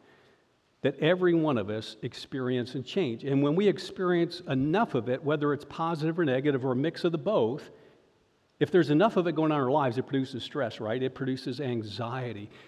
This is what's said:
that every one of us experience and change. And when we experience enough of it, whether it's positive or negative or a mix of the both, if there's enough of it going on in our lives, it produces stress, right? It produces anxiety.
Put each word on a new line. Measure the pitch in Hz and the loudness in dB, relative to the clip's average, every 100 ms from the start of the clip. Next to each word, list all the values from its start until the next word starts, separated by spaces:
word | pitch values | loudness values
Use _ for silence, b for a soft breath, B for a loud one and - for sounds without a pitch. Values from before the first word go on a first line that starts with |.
| b b b b b b _ _ | b b b b b b _ _
that | 139 - | -2 2
every | 151 180 180 | 2 4 4
one | 165 156 120 | 4 4 0
of | 98 | -2
us | 107 - - | -6 -8 -10
experience | 123 - - 135 127 127 123 139 | -10 -10 -10 -6 -2 -2 -2 -6
and | 123 | -4
change. | 202 147 113 | -2 -2 -2
And | 139 139 | 0 2
when | 143 170 | 4 4
we | 208 | 4
experience | - - - 180 175 170 - - | 2 -4 -4 0 2 2 -2 -4
enough | 135 147 185 233 | 0 2 2 2
of | 127 113 | 0 -2
it, | 127 | -2
whether | 139 156 147 | 0 0 0
it's | 143 - | -2 -4
positive | - 165 165 160 165 | -6 -4 -2 -2 0
or | |
negative | 156 131 147 135 | 0 2 2 0
or | 135 | 0
a | 123 | 0
mix | 156 165 | -2 -2
of | 175 | -2
the | 165 | -2
both, | 139 208 113 143 - - B B B _ _ _ _ - | 0 2 2 0 -10 -20 B B B _ _ _ _ -4
if | 147 | 2
there's | 185 143 | 4 4
enough | 147 214 196 | 6 4 4
of | 170 | 2
it | |
going | 156 156 | 2 2
on | 151 | 2
in | |
our | 127 | 2
lives, | 147 135 120 | 2 2 0
it | 127 | -2
produces | 135 131 117 | -2 -2 -6
stress, | - 147 117 - | -8 -4 -4 -4
right? | 107 127 | -4 -2
It | 127 - | -2 -4
produces | 131 131 143 127 | -4 -4 -4 -6
anxiety. | 135 117 104 98 117 127 123 101 104 B | -4 -4 -4 -6 -6 -6 -8 -8 -12 B